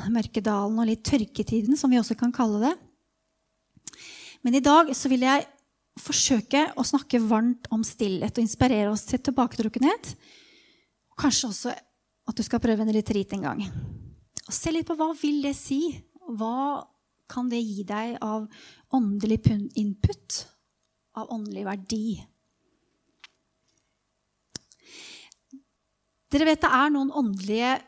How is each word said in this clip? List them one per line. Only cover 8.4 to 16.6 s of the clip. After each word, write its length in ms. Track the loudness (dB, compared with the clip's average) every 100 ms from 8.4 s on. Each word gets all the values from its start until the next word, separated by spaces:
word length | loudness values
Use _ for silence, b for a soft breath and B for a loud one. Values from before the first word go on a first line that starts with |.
| 0
inspirere 420 | 4 4 4 2
oss 160 | -2
til 160 | -2 -2
tilbaketrukkenhet. 920 | 0 0 0 0 -4 2 2 2 -4 -14 b b b b b b b _ _
Og 80 | -2
kanskje 300 | 0 0 -2
også 240 | -4 -6 -8
at 600 | _ _ _ _ -8 -6
du 40 | -2
skal 160 | 0
prøve 220 | 2 2 2
en 80 | 0
retreat 400 | 0 -2 -2 -4
en 80 |
gang. 160 | -4 -6 -6 B B B B B _ -16 -6
Og 100 | -2
se 160 | 0
litt 160 | -2 -2
på 80 | -2
hva 140 | -2 -2
vil 220 | -2 0
det 80 | -2 -4
si? 240 | -4 -2 -2 -6 -16 _ -12
Hva 480 | -6 -4 -2